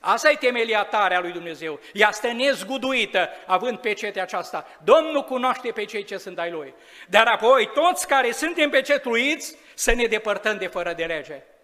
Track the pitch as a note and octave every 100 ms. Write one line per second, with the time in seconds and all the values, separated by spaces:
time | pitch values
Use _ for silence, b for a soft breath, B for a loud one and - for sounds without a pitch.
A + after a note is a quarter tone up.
0 | - A3 D#4 D4+ B3+ A#3+ A3+ A3 G3+ A3
1 | G3 F3+ F3 E3+ E3+ D3+ D#3+ D3 B G3+
2 | G#3+ G#3 A#3+ A#3+ C4+ C4+ G3 C4+ B3+ C4
3 | G#3+ F#3+ F3 - - F#3+ A#3+ A3+ A3 G#3
4 | G#3+ G3 F#3+ G3 E3+ E3+ - B D#3 D4
5 | D#4 D4+ C#4 B3+ B3+ A#3+ B3 A3 G#3 G#3+
6 | G#3 G3 F#3+ F3+ E3+ E3+ C#3 - B B
7 | B G3 A3+ G#3+ A3 C4 G#3+ - E4 F4+
8 | - C#4 B3+ A#3 D#4 E4+ D4 C#4 C4+ C#4+
9 | C4+ A3+ C4 D4+ - - B - - A#3+
10 | A#3 G#3+ G#3+ G3+ G#3+ G#3 F3+ F#3 F3 E3
11 | E3 E3 D#3 C#3+ - _